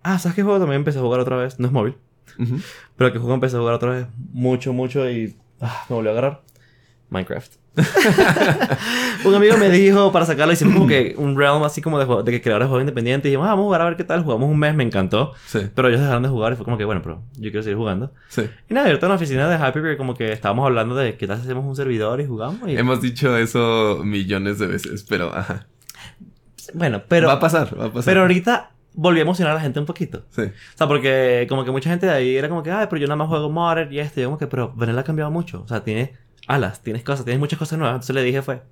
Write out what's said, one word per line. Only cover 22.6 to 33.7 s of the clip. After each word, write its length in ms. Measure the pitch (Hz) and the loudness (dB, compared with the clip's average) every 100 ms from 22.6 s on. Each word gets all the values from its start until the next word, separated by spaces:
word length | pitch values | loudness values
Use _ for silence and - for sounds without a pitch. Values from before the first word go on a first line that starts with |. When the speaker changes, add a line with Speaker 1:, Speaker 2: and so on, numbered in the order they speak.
| 220 | -4
Speaker 1:
y 80 | 127 | 0
Speaker 2:
Hemos 240 | 127 127 | 0 0
dicho 340 | 123 120 139 117 | -2 0 0 2
eso 640 | 113 123 117 113 107 95 | 2 0 2 2 2 0
millones 540 | 101 101 95 98 101 101 | -2 -4 -2 -2 -2 -2
de 80 | 95 | -4
veces, 360 | 98 - 98 - | -4 -6 -12 -4
pero 260 | 98 87 | -4 -2
ajá. 320 | - 95 95 - _ - - - _ - _ _ - - | -4 -6 -8 -10 _ -20 -20 -20 _ -20 _ _ -20 -14
Speaker 1:
Bueno, 280 | 165 165 101 - | -4 -2 -2 2
pero 200 | 170 160 | 4 4
Speaker 2:
Va 60 | |
a 60 | 135 | 4
pasar, 380 | 139 160 139 - | 2 2 -2 -4
va 80 | 113 | -6
a 20 | |
pasar. 120 | 120 | -2
Speaker 1:
pero 180 | 123 190 | 2 4
ahorita 500 | 185 180 202 240 - _ _ | 4 4 2 -2 -4 _ _
volvió 260 | - 180 165 | -2 2 4
a 40 | |
emocionar 280 | 156 180 160 | 2 0 0
a 40 | 156 | 0
la 40 | |
gente 180 | 147 147 | -2 -4
un 80 | 147 | -6
poquito. 380 | - 156 - - | -6 -8 -8 -10
Speaker 2:
Sí. 120 | - | -6
Speaker 1:
O 340 | 101 - - - | -6 -8 -20 -2
sea, 100 | 147 | 0
porque 580 | 143 131 131 127 123 120 | 2 2 2 4 2 0
como 160 | 135 | -2
que 60 | 127 | -2
mucha 200 | 135 143 | -2 -2
gente 160 | 175 185 | 0 0
de 60 | |
ahí 240 | 143 127 131 | 2 2 0
era 120 | 151 | -2
como 140 | 170 | -4
que, 80 | 156 | -4
"Ay, 140 | 196 208 | -2 -2
pero 100 | 170 | -2
yo 60 | 143 | -2
nada 100 | 151 | 0
más 120 | 156 | 0
juego 220 | 160 151 | -2 -2
Modern 420 | 156 170 | -2 0